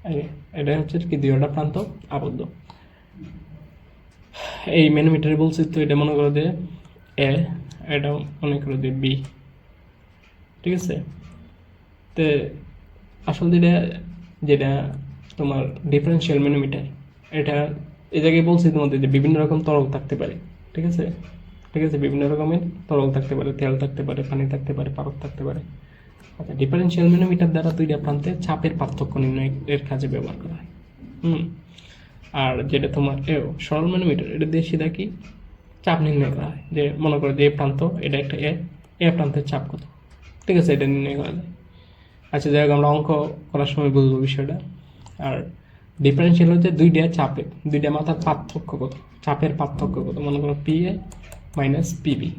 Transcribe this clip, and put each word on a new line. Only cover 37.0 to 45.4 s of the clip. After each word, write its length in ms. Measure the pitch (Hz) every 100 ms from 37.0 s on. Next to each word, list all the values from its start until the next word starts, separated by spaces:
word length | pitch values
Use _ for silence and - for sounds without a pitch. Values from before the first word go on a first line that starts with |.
মনে 140 | 156 143
করো 100 | 139 139
যে 40 | 143
এ 20 | 143
প্রান্ত, 220 | 139 135 170 170 143
এটা 120 | 139
একটা 120 | 139 - 151
এ, 40 | 170 - - - - 170
এ 20 | 170
প্রান্তের 300 | 143 143 139
চাপ 120 | 135 -
কত, 120 | - - - - - - - -
ঠিক 100 | 180
আছে, 80 | 170 139
এটা 100 | 139
নির্ণয় 220 | 139 139 139
করা 120 | 143 175
যায়। 120 | 180 - - - - - - - -
আচ্ছা, 160 | 147 147
যাই 80 | 143
হোক, 80 | 147 143
আমরা 100 | 147
অঙ্ক 160 | 151 151 151 151 - -
করার 180 | 143 143
সময় 180 | - 143 139
বুঝবো 220 | 135 131 135
বিষয়টা। 280 | - 139 180 - - - - - - 143
আর 80 | 127